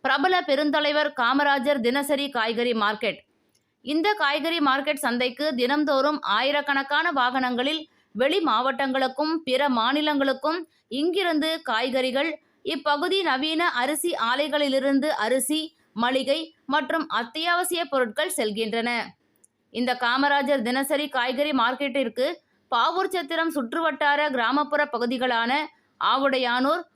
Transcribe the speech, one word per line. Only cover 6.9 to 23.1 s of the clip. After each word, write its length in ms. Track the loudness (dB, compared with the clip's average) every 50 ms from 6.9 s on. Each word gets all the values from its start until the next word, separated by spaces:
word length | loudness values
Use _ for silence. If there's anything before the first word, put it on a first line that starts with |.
| 0 0 0 0
வாகனங்களில் 680 | 0 2 0 2 0 0 -2 0 -2 0 0 -2 -2 -4 -8 _ _ _ _ _ _
வெளி 240 | 0 0 2 2 2 2 2
மாவட்டங்களுக்கும் 840 | 2 2 2 0 0 0 -2 0 0 0 0 0 0 -2 -2 -2 -2 -2 -2
பிற 220 | -2 0 2 2 2
மாநிலங்களுக்கும் 920 | 2 2 2 2 2 2 2 2 2 2 2 0 0 0 -2 -2 -2 -2 -6 _ _ _ _ _ -4 -2
இங்கிருந்து 520 | -2 0 0 0 0 2 0 0 0 0 -2 -4 -4 -2
காய்கறிகள், 600 | -2 0 0 0 0 0 0 0 0 0 -2 -2 -4 -8 _ _ _ _ _ -6 -6
இப்பகுதி 440 | -4 0 0 0 0 0 0 0 0
நவீன 480 | 0 0 0 0 0 -2 0 0 0 0 0 0
அரிசி 300 | -2 0 -2 -2 -2 -4 -2 -2 0 0
ஆலைகளிலிருந்து 840 | 0 0 0 0 0 0 0 2 2 2 2 2 2 2 2 0 -2 0 0
அரிசி, 360 | 0 0 0 0 0 -2 -4 -4 -6 _ _ _ _ _ -2 0
மளிகை 340 | 0 0 0 0 0 0 -2 -2 -10 _ _ _
மற்றும் 400 | -2 -2 -2 0 0 -2 -2 -2 -2 -4 -4
அத்தியாவசிய 640 | -4 -4 -6 -4 -2 0 0 0 0 -2 -2 -4 -4
பொருட்கள் 520 | -2 0 0 0 0 0 -4 -2 -2 -2 -2
செல்கின்றன. 540 | -2 -2 -2 -2 -4 -2 -2 -2 -2 -2 -2 -4 -6 -8 -12 _ _ _ _ _ -20 _ _ _ _ _
இந்த 180 | -4 -2 -2 -2 0 0 0
காமராஜர் 600 | 0 2 2 2 2 2 2 2 2 0 0 2 0
தினசரி 400 | -2 -2 0 0 0 -2 -2 -2
காய்கறி 460 | -2 -2 -2 -2 0 -2 -2 0 2 2
மார்க்கெட்டிற்கு 680 | 2 0 0 -2 -4 -2 -2 -2 -2 -2 -2 -2 -2 -2 -2 -8 _ _ _ _ _ _
பாவூர் 400 | 0 2 2 2 2 0 -2 0